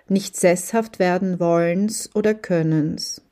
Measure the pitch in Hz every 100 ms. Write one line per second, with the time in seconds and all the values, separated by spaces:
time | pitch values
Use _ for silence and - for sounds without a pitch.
0 | - 190 196 - 185 180 - 226 220 -
1 | 180 180 190 175 170 170 170 175 208 214
2 | - 214 214 214 - 170 160 156 156 -
3 | - - _